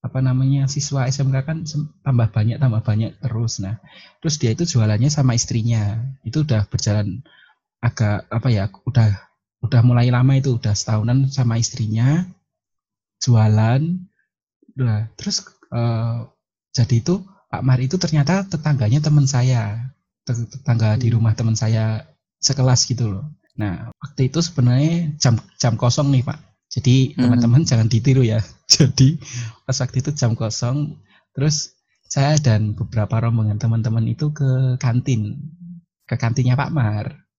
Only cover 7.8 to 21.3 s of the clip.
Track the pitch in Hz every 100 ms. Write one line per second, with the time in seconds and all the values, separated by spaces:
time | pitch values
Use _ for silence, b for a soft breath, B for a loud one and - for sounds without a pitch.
7.8 | 120 - 107 104 - 117 131 107 98 -
8.8 | - 120 110 98 - _ _ _ 113 123
9.8 | 120 120 123 123 127 135 135 117 107 104
10.8 | - 110 110 127 135 135 127 117 117 -
11.8 | 107 107 123 156 185 - _ _ _ _
12.8 | _ _ _ _ - 120 110 107 110 127
13.8 | 160 185 180 _ _ _ _ _ _ -
14.8 | 127 107 113 - - - - _ _ 120
15.8 | 117 113 117 117 113 _ _ _ _ -
16.8 | 120 117 113 185 208 B B - 131 127
17.8 | 131 185 180 156 147 185 196 160 156 135
18.8 | 107 135 151 147 135 135 127 127 107 110
19.8 | 127 - _ _ - 120 117 - - 117
20.8 | 110 107 117 117 113